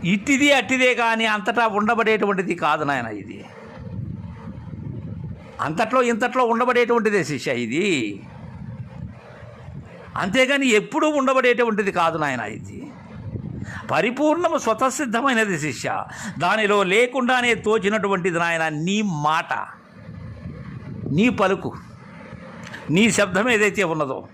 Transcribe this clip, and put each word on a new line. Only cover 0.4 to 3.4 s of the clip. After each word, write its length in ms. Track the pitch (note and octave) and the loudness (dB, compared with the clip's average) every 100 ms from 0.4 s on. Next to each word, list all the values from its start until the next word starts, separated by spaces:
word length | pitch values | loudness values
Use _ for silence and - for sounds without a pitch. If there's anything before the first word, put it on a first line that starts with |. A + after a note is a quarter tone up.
| C#4+ | 6
అట్టిదే 400 | C#4 G3+ C4 B3+ | 4 4 2 4
కానీ 320 | A#3 A#3 A3+ A3+ | 4 2 2 0
అంతటా 420 | G#3+ G3 A3+ A#3 | 0 0 2 2
ఉండబడేటువంటిది 880 | F#3+ G#3+ A3+ A3 A3 G#3 F#3+ F3+ E3 | 2 2 4 4 4 2 0 0 0
కాదు 280 | D#3 D#3 | 0 2
నాయన. 240 | D3 C3+ A#2 | 2 0 -2
ఇది 380 | G#2+ - G2 | -8 -10 -14